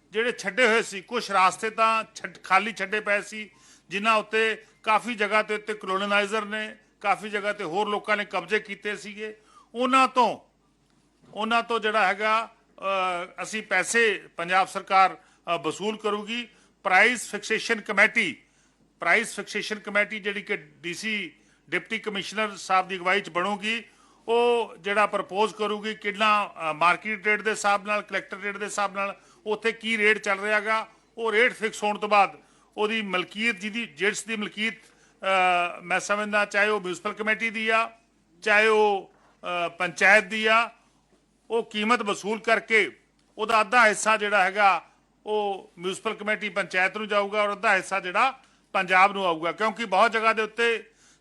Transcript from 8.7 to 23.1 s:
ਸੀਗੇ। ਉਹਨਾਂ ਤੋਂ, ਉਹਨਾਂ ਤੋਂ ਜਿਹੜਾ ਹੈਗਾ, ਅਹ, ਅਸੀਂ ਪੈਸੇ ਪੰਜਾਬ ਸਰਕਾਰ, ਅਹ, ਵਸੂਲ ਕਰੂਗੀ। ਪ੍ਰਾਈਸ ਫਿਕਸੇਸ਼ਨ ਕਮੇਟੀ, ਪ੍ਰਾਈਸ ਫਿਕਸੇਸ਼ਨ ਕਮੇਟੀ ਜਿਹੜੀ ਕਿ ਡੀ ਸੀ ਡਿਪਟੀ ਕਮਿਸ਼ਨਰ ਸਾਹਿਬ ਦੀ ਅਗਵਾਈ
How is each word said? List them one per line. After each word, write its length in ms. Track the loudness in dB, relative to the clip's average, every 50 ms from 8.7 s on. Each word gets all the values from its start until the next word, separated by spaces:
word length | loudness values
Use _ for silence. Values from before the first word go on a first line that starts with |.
| -10 -10 -8 -8 -8
ਸੀਗੇ। 400 | -8 -10 -14 -14 -12 -14 -14 -14 -16 _ _ _ -20 _ _ -6
ਉਹਨਾਂ 340 | -4 0 2 4 4 4 4
ਤੋਂ, 300 | 4 2 2 2 0 -4 -10 _ _ _ _ _ _ _ _ _ _ _ _ _ _ _ _ -14 -8
ਉਹਨਾਂ 280 | -6 -2 0 0 0 0
ਤੋਂ 180 | 0 -2 -2
ਜਿਹੜਾ 260 | 0 0 2 2 2
ਹੈਗਾ, 420 | 2 2 0 0 0 0 0 -2 -4 -10 _ _ _ _ -8
ਅਹ, 640 | -6 -4 -2 -2 -2 -2 -2 -4 -6 -10 -12 -12 -10
ਅਸੀਂ 200 | -8 -8 -8 -4
ਪੈਸੇ 680 | 0 0 0 0 2 2 2 4 4 2 0 -6 -10 _
ਪੰਜਾਬ 320 | -8 -4 0 2 2 2 2
ਸਰਕਾਰ, 460 | -2 -8 -4 2 4 6 6 4 2
ਅਹ, 440 | -2 _ _ _ _ _ -4 -4 -2
ਵਸੂਲ 380 | -2 -4 -4 -4 -4 -4 -4
ਕਰੂਗੀ। 520 | -4 -2 -4 -4 -4 -4 -6 -8 -8 -8 -10 _ _ _ _ _ _ 0
ਪ੍ਰਾਈਸ 480 | 4 6 6 6 6 4 0 -4 -8
ਫਿਕਸੇਸ਼ਨ 500 | -10 -8 -4 -4 -4 -2 -2 -2 -4 -4
ਕਮੇਟੀ, 560 | -4 -2 2 4 4 4 4 0 -2 -2 -4 -8 _ _ _ _ _ _ _ _ _ _ _ _
ਪ੍ਰਾਈਸ 360 | 0 2 2 2 0 -2 -6
ਫਿਕਸੇਸ਼ਨ 420 | -10 -10 -8 -8 -8 -6 -6 -8 -8
ਕਮੇਟੀ 420 | -8 -2 0 0 0 0 -4 -6
ਜਿਹੜੀ 220 | -6 -6 -6 -6 -6
ਕਿ 140 | -6 -8
ਡੀ 380 | -8 -8 -12 _ _ -12 -10 -10
ਸੀ 420 | -8 -6 -6 -6 -6 -6 -8 -12 _ _ _ _ _ _ -6
ਡਿਪਟੀ 280 | -6 -6 -4 -6 -8 -8
ਕਮਿਸ਼ਨਰ 580 | -6 -6 -6 -6 -8 -6 -4 -4 -4 -4 -6
ਸਾਹਿਬ 320 | -8 -4 0 0 0 0 0
ਦੀ 80 | -4
ਅਗਵਾਈ 240 | -4 -2 0